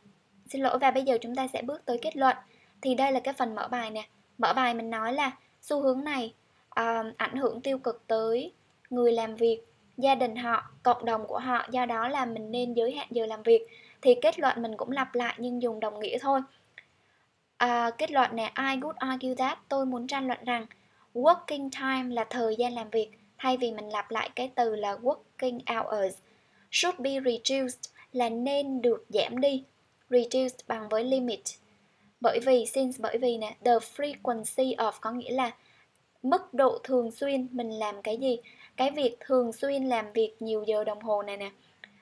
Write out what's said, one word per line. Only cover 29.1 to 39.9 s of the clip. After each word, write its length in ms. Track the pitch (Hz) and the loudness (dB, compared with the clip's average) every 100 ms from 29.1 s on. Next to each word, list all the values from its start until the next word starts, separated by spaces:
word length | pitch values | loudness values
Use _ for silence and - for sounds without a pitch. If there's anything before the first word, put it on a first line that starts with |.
| 202 - 240 | 0 0 2
đi. 220 | 285 269 - _ _ _ _ | 2 2 -6 _ _ _ _
Reduced 500 | 247 240 262 262 247 - | 2 4 0 0 -4 -8
bằng 220 | 226 214 | -8 -2
với 140 | 214 | 0
limit. 380 | 247 262 247 196 - - _ _ _ _ _ _ | 2 0 0 -4 -8 -12 _ _ _ _ _ _
Bởi 180 | 240 226 | 0 2
vì, 260 | 254 254 226 | 4 4 4
since, 320 | 269 262 254 | -2 -2 -2
bởi 160 | 220 233 | -4 0
vì 200 | 247 233 | 0 0
nè, 180 | 214 - 240 | -6 -2 4
the 60 | |
frequency 1040 | 226 - - 294 277 - 233 214 - 262 - | 4 2 -6 -6 -4 -4 -4 -4 0 0 2
of 160 | 226 - | -2 -2
có 100 | 220 | -6
nghĩa 200 | 240 - | -6 -4
là 200 | 254 240 - _ _ _ _ _ _ | -2 -2 -4 _ _ _ _ _ _
mức 300 | 254 359 370 | 2 2 0
độ 260 | 240 262 - | 2 4 2
thường 280 | - 254 233 | 0 0 0
xuyên 360 | 220 277 269 254 | -2 -2 0 -2
mình 180 | 247 226 | -4 -6
làm 320 | 220 214 202 | -4 -6 -4
cái 160 | 214 226 | -6 -2
gì. 220 | 269 233 - - - - | 0 -2 -6 -20 -18 -2
Cái 140 | 262 | -2
việc 260 | 294 254 240 | 2 -2 -2
thường 340 | - 262 240 | 2 2 2
xuyên 300 | 226 277 277 | -2 -2 0
làm 280 | 262 | 0